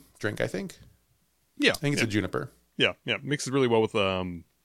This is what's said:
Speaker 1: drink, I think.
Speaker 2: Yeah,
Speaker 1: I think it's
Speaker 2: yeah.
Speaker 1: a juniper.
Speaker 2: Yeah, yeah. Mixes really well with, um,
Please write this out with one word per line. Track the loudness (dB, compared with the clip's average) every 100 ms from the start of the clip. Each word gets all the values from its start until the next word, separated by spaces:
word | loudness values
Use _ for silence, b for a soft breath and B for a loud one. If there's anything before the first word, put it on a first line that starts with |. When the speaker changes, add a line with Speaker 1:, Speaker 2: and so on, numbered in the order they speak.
| -14 -8
Speaker 1:
drink, | -6 -2
I | -2
think. | -4 -8 -12 -20 _ _ _ _ _ _ 0
Speaker 2:
Yeah, | 2
Speaker 1:
I | 2
think | 0 0
it's |
Speaker 2:
yeah. | 0
Speaker 1:
a |
juniper. | 0 0 -2 -6 _ _ 0
Speaker 2:
Yeah, | 0 0
yeah. | -4 -4
Mixes | -4 -4 -2
really | 2 4
well | 4
with, | 2
um, | 2 0 0 -4 -8 -14 _